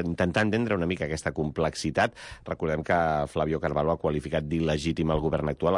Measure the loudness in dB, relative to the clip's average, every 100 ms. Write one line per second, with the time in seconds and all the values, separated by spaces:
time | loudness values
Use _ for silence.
0 | 0 0 2 2 2 2 0 0 0 -2
1 | -4 -4 -4 -2 -2 0 -2 -2 -2 0
2 | 0 -2 -16 -12 -10 -4 -2 0 2 2
3 | 2 2 0 0 0 0 0 2 2 2
4 | 0 -2 -2 -2 0 0 2 2 0 0
5 | 2 2 0 0 -2 0 2